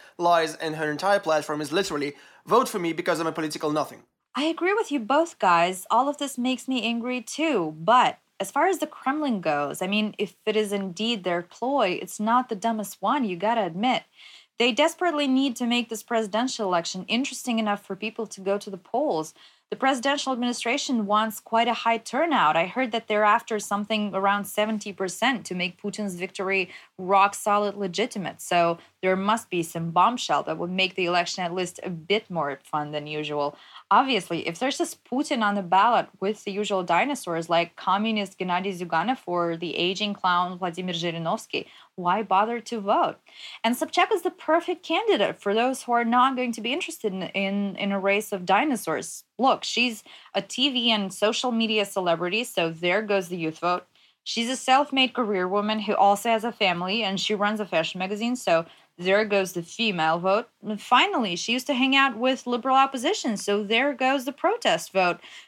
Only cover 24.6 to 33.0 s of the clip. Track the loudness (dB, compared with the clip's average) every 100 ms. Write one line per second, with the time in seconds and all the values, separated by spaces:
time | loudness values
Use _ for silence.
24.6 | 0 -2 -6 -6 -6 0 0 0 -4 -4
25.6 | -4 -6 -10 -6 -6 -6 -8 -6 -2 -2
26.6 | -2 -8 -20 -8 2 4 4 2 0 2
27.6 | 0 -2 -4 -2 -4 -4 -8 -8 0 2
28.6 | 2 0 -8 -4 0 2 2 0 -2 -4
29.6 | -4 -4 -2 4 4 2 -2 -2 -2 -4
30.6 | -4 0 0 0 0 0 0 -4 -4 -2
31.6 | -6 -6 -10 -8 -2 -2 -2 -4 -4 -6
32.6 | -6 -6 -4 -6